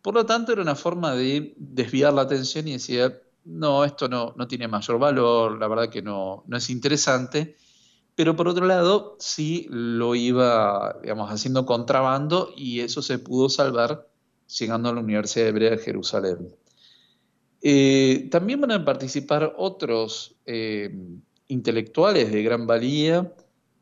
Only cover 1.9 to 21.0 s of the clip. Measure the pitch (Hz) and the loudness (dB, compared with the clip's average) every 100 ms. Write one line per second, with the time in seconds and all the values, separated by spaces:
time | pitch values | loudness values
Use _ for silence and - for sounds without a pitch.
1.9 | 131 143 143 131 135 131 156 156 127 - | 2 4 4 2 0 -2 -6 -6 -8 -4
2.9 | 123 127 - _ _ 170 165 151 139 143 | 0 0 -2 _ _ -18 -4 0 2 2
3.9 | 143 135 123 117 - 120 123 117 107 - | 0 -4 -2 -6 -8 -8 -6 -4 -6 -2
4.9 | 117 139 135 120 117 113 110 107 110 117 | 2 2 4 4 4 2 0 -2 0 -2
5.9 | 110 98 101 95 98 - 120 - 127 131 | -4 -8 -6 -6 -8 -8 -8 -6 -4 0
6.9 | 147 - 127 127 151 156 - _ _ _ | 0 2 0 0 -4 -6 -10 _ _ _
7.9 | _ _ - 160 160 175 175 185 185 175 | _ _ 0 0 2 0 2 2 4 4
8.9 | 208 - - - - 151 170 - 117 117 | 4 0 -14 -10 -4 -2 -2 -4 -6 -2
9.9 | 117 120 120 120 123 127 117 107 101 104 | 0 0 0 2 4 4 4 2 0 -2
10.9 | - - 107 101 107 131 131 131 120 120 | -6 -8 -6 -6 -4 -2 -2 0 0 2
11.9 | 135 131 135 147 175 - - 135 120 120 | 2 2 0 0 0 -2 -8 -8 -4 -4
12.9 | 147 139 127 - 127 135 - 139 120 117 | -6 -4 -6 -2 0 2 2 0 2 0
13.9 | 151 - _ _ _ _ - 110 113 120 | -2 -10 _ _ _ _ -8 -4 -2 -2
14.9 | 120 113 107 104 - 113 107 110 113 110 | -2 -2 -2 -2 0 0 4 2 2 -4
15.9 | 104 - 107 95 87 87 - _ _ _ | -6 -4 -2 -2 -4 -8 -16 _ _ _
16.9 | _ _ _ _ _ _ _ 147 143 139 | _ _ _ _ _ _ _ 4 6 6
17.9 | 135 135 131 131 170 190 277 277 214 147 | 6 6 4 2 0 0 -2 0 0 0
18.9 | 135 131 143 139 151 156 - 190 185 143 | -2 -4 -6 -2 0 0 -2 -6 -4 -2
19.9 | 117 110 - - _ - 117 110 107 101 | 0 -2 -6 -12 _ -10 -6 -4 -4 -6
20.9 | 95 | -10